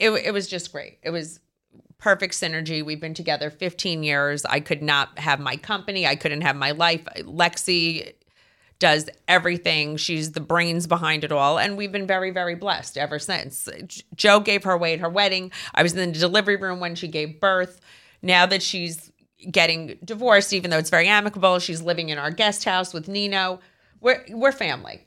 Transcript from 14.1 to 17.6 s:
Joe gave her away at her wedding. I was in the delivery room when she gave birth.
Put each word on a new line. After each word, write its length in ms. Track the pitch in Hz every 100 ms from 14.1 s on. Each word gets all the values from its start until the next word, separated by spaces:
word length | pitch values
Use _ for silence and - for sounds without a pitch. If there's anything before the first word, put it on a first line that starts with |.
Joe 260 | - 208 208
gave 240 | 208 202
her 80 | 190
away 220 | 175 165
at 60 | 165
her 80 | 170
wedding. 420 | 190 202 185 185 - -
I 80 | -
was 120 | 170
in 180 | 180 175
the 60 | 156
delivery 380 | 175 208 202 196
room 220 | 190 180
when 160 | 175
she 140 | 170 165
gave 320 | 156 151 156
birth. 400 | 196 185